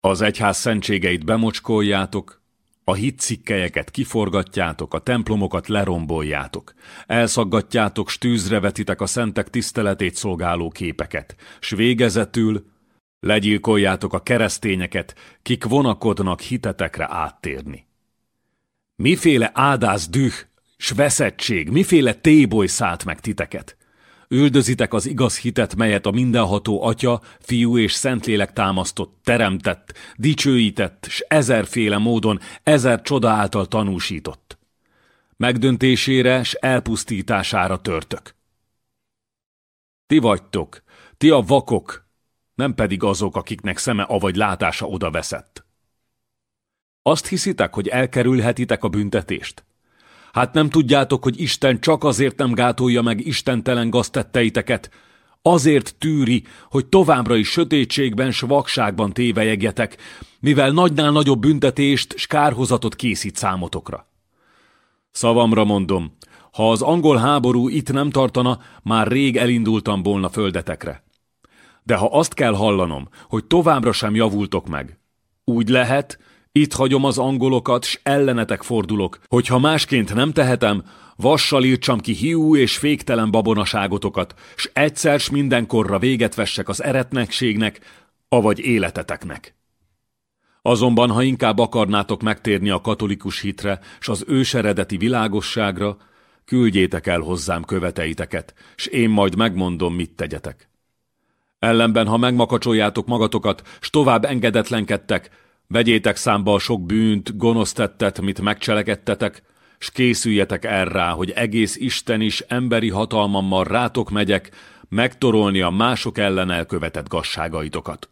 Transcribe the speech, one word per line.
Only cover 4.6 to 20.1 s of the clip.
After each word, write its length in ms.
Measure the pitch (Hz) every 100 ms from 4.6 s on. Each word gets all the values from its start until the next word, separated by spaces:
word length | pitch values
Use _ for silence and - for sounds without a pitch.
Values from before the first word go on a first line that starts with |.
| 85 80 78
a 40 | -
templomokat 680 | - 123 110 107 95 92 -
leromboljátok, 1040 | 104 98 87 80 80 76 73 71 - - _ - - -
elszaggatjátok, 1000 | 117 117 123 104 107 - 120 104 - 98
s 100 | -
tűzre 420 | 123 117 92 110
vetitek 400 | 101 95 107 92
a 60 | 98
szentek 440 | - 113 107 -
tiszteletét 640 | 127 104 - 104 98 92
szolgáló 540 | - 104 87 87 87 82
képeket, 680 | - 85 - 82 80 - - - -
s 100 | -
végezetül 960 | 101 117 120 120 98 101 120 110 107 - _ _ _ _ _
legyilkoljátok 920 | - 107 104 104 - 104 98 95 87
a 100 | 92
keresztényeket, 920 | - 120 107 - 110 92 90 92 82 - - _
kik 220 | - 123
vonakodnak 760 | 113 135 135 104 113 101 98 87
hitetekre 680 | - 123 107 92 82 - 78
áttérni. 760 | 87 76 - 90 65 71 69 _ _ _ _ _ _ _ _ _ _ _ _
Miféle 540 | 139 180 165 135 113
ádáz 540 | - 135 135 107 98
düh, 260 | 80